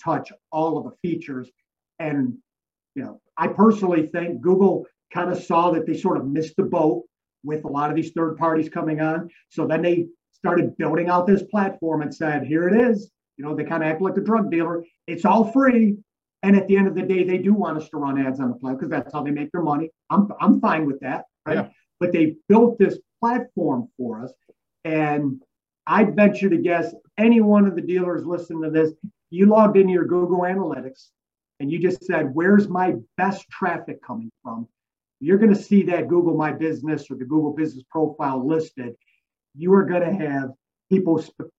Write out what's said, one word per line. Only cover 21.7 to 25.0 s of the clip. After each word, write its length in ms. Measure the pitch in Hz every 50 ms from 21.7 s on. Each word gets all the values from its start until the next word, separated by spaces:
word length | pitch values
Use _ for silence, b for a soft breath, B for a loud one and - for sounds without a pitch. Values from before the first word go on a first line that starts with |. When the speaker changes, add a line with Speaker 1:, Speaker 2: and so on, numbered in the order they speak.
| b b b b _ -
Speaker 1:
But 120 | 175 175
they 240 | 175 165 156 156 - - _ -
built 300 | 202 226 233 - - -
this 200 | 190 - - - - _ _ -
platform 680 | 202 214 247 247 - - - 185 165 147 131 120 113 - _
for 260 | - 123 113 110 110 123
us. 80 | - - _ _ _ _ _ _ _ _ _ -
And 580 | 160 156 156